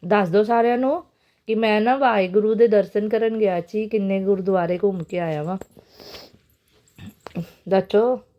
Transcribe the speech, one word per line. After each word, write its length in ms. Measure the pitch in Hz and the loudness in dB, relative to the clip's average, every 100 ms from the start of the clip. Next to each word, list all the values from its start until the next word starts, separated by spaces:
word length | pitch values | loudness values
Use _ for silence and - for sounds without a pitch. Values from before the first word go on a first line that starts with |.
| 175 | 0
ਦੱਸ 240 | 208 190 | 0 2
ਦਿਓ 140 | 185 | 0
ਸਾਰਿਆਂ 340 | 214 233 233 240 | 2 2 2 0
ਨੂੰ 260 | 262 320 - _ _ _ - | 0 -2 -6 _ _ _ -4
ਕਿ 80 | 220 | -2
ਮੈਂ 260 | 226 214 | 2 2
ਨਾ 140 | 220 269 | 2 2
ਵਾਹਿਗੁਰੂ 580 | 269 214 185 196 214 | 2 2 2 2 2
ਦੇ 140 | 220 233 | 4 4
ਦਰਸ਼ਨ 420 | 208 196 208 214 | 4 2 -2 -2
ਕਰਨ 280 | 220 226 220 | -2 -2 0
ਗਿਆ 220 | 208 180 | 0 0
ਸੀ, 260 | 170 214 214 | -4 -6 -4
ਕਿੰਨੇ 320 | 220 196 196 | -2 -2 -2
ਗੁਰਦੁਆਰੇ 580 | 190 196 185 190 170 175 | 0 -2 0 0 0 0
ਘੁੰਮ 260 | 202 190 | -2 -2
ਕੇ 160 | 160 175 | -6 -6
ਆਇਆ 240 | 170 151 | -4 -4
ਵਾਂ। 140 | 151 190 - - _ _ - - - _ _ _ _ _ _ _ - - - - 170 - - | -6 -8 -10 -20 _ _ -20 -20 -20 _ _ _ _ _ _ _ -20 -20 -16 -12 -12 -14 -2
ਦੱਸੋ। 480 | 190 185 208 233 254 - | -2 2 2 2 -2 -8